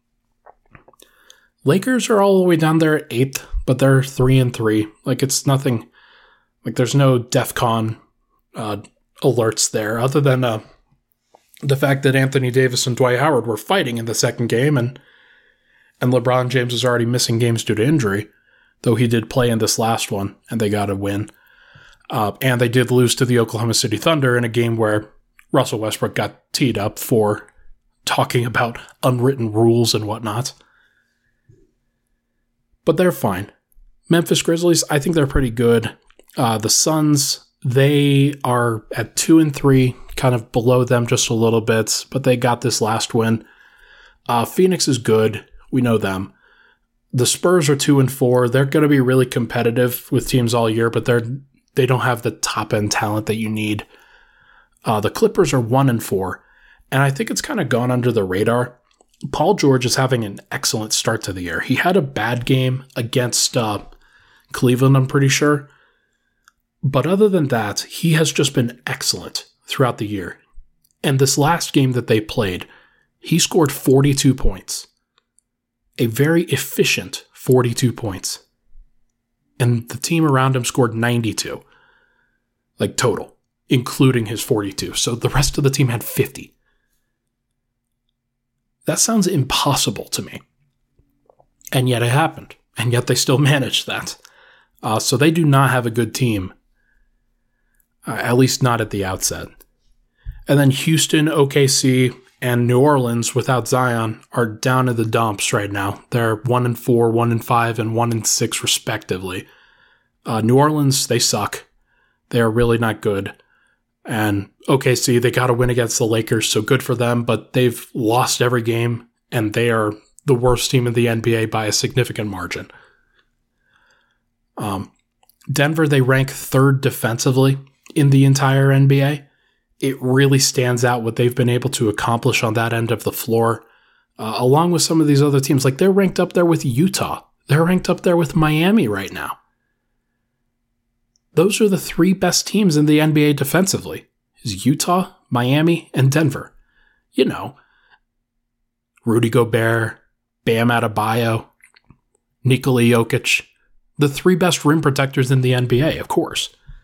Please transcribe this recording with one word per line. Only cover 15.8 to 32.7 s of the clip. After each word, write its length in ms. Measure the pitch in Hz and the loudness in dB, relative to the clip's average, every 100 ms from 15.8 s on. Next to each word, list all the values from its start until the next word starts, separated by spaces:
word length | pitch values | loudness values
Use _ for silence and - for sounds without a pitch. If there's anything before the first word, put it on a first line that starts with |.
| _ _ | _ _
and 140 | 123 | 0
LeBron 360 | 127 123 127 123 | 0 2 0 0
James 240 | 127 120 | -2 -2
is 120 | 120 123 | -2 0
already 200 | 120 117 | 0 0
missing 340 | 123 - 117 | -2 0 0
games 240 | 120 113 | 0 0
due 120 | - 107 | -2 0
to 80 | |
injury, 440 | 127 156 107 101 - _ _ _ _ _ | 2 2 0 -2 -6 _ _ _ _ _
though 120 | 123 113 | 0 2
he 120 | 120 | 2
did 240 | 117 - | 0 -2
play 180 | 131 120 | -2 0
in 80 | 113 | 0
this 220 | 107 - | -2 0
last 320 | 113 113 - | 0 -2 -4
one, 240 | 101 98 - - | -6 -6 -12 -10
and 100 | 117 | -4
they 80 | 104 | -2
got 220 | 104 101 | -2 -4
a 40 | 98 | -4
win. 340 | 101 101 107 _ _ _ _ - - _ - | -4 -6 -8 _ _ _ _ -20 -20 _ -8
Uh, 220 | 123 104 - | -4 -4 -2
and 200 | 131 120 | -2 0
they 80 | 120 | 2
did 220 | 127 117 | 2 2
lose 240 | 123 120 - | 2 2 2
to 100 | 127 | 0
the 140 | 120 | 2
Oklahoma 340 | 113 107 117 | 0 -2 -2
City 240 | 104 113 104 | -2 -2 -2
Thunder 400 | 170 156 127 120 | 0 0 0 0
in 60 | |
a 60 | 117 | 0
game 280 | 120 117 113 | -2 -2 0
where 340 | 107 107 - _ _ _ _ | 0 -2 -4 _ _ _ _
Russell 280 | 147 - 110 | -2 0 -4
Westbrook 340 | 110 - 110 | -6 -4 -4
got 380 | - 104 - _ | -4 -6 -10 _
teed 240 | - 131 104 | -2 -2 -2
up 220 | 107 - | -4 -6
for 480 | - 117 104 104 - _ - - _ _ | -2 0 0 -2 -8 _ -20 -20 _ _
talking 420 | - - - 127 120 | -6 -4 -2 -2 -2
about 320 | 117 120 - - _ | -2 -4 -6 -18 _
unwritten 500 | 135 123 127 135 113 | -2 2 0 0 -2
rules 440 | 107 117 117 113 107 | 2 4 4 2 -2
and 100 | 104 | -4
whatnot. 480 | 113 113 110 131 - _ _ _ _ _ _ _ _ _ _ _ _ _ _ _ _ _ _ _ _ _ | -8 -6 -6 -8 -12 _ _ _ _ _ _ _ _ _ _ _ _ _ _ _ _ _ _ _ _ _